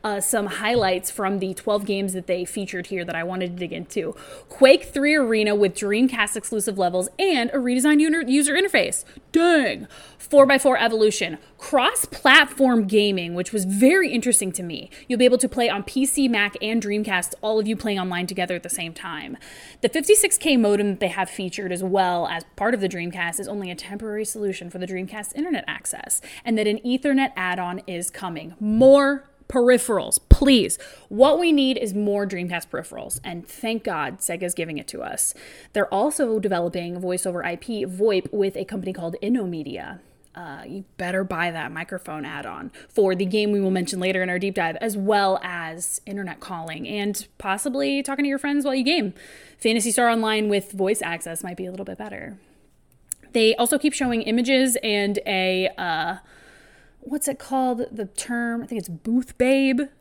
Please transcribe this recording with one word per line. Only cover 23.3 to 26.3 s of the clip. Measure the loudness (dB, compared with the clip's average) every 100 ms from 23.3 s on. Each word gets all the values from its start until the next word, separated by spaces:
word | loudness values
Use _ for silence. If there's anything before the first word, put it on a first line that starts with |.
| -4
is | -6
only | -6 -8
a | -10
temporary | -12 -10 -8 -6
solution | -6 -4 -4 -4 -10
for | -10
the | -8
Dreamcast | -6 -8 -10 -10 -6
internet | -2 -2 -4
access, | -8 -8 -10 -6 -8 -8